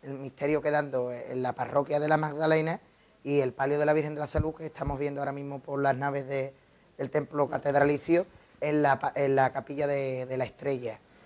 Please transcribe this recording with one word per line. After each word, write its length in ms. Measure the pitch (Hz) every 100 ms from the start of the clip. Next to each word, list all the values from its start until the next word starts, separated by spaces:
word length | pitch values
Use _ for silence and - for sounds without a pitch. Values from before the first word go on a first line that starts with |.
el 120 | 139
misterio 480 | 139 135 - 143 151
quedando 500 | 147 147 143 131 123
en 320 | 120 - 127
la 120 | 127 120
parroquia 440 | 117 135 143 147
de 80 | 151
la 80 | 156
Magdalena 640 | 156 147 160 160 160 175 - _ _ _
y 200 | 139 143
el 100 | 127
palio 280 | - 135 147
de 60 | 151
la 60 |
Virgen 240 | 151 151 151
de 60 |
la 60 | 147
Salud 260 | 156 156
que 120 | 160 156
estamos 320 | - 143 139
viendo 220 | 143 139
ahora 140 | 139
mismo 260 | 139 139 139
por 220 | 139 139
las 160 | 139 127
naves 280 | 143 139 131
de, 280 | 139 135 - _ _ _ -
del 120 | 139
templo 400 | 151 143 147 135
catedralicio 760 | 131 143 139 143 143 - 170 190 - - -
en 200 | 147 151
la 160 | 143 135
pa-, 140 | 139 139
en 200 | 139 135
la 160 | 131
capilla 360 | 135 - 143 143
de, 380 | 139 135 127 127
de 120 | 131
la 80 | 127
Estrella. 560 | - 143 131 120 107 _ -